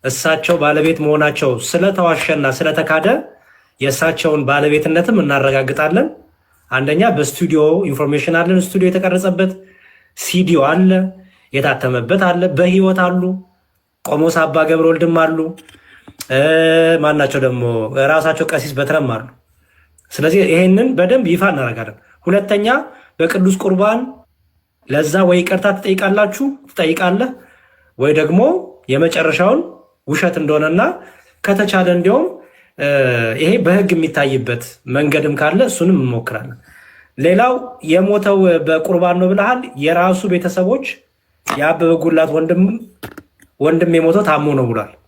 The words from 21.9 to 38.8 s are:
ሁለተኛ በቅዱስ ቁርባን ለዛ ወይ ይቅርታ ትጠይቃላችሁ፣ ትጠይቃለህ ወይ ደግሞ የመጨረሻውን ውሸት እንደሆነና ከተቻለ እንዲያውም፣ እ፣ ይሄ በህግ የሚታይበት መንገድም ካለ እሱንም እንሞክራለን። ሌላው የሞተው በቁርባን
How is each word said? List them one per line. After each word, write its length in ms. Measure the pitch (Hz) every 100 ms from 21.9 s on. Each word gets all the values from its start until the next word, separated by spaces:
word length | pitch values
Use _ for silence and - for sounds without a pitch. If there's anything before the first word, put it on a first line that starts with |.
| - _ _
ሁለተኛ 420 | - 196 196 202 214 269 - - _ _
በቅዱስ 400 | 165 190 185 190
ቁርባን 420 | 196 185 208 233 254 - _ _ _ _ _ _ -
ለዛ 260 | 139 151 175
ወይ 140 | 180 180
ይቅርታ 280 | 180 190 202
ትጠይቃላችሁ፣ 760 | 190 196 190 196 202 208 202 277 277
ትጠይቃለህ 680 | - - 165 156 180 196 262 254 - _ _ _ _ -
ወይ 140 | 139
ደግሞ 260 | 156 151 175 262 359 - - -
የመጨረሻውን 720 | 131 165 165 160 147 185 285 349 - _ _ -
ውሸት 260 | 151 180 175
እንደሆነና 440 | 156 151 156 175 269 359 - - _ _
ከተቻለ 440 | - 196 202 190 180
እንዲያውም፣ 360 | 175 180 247 359 - - _ _ -
እ፣ 100 | 143 143 131 120 113 110
ይሄ 140 | 160 226
በህግ 320 | 165 190 190
የሚታይበት 720 | 170 156 151 139 131 123 120 - - -
መንገድም 480 | 131 151 151 147 143
ካለ 240 | 151 185
እሱንም 340 | 247 - 170 180
እንሞክራለን። 600 | 127 117 117 113 127 - _ - - - _ -
ሌላው 340 | 151 180 247 247 - -
የሞተው 520 | 156 165 190 208 202 196 185 165
በቁርባን 560 | 151 160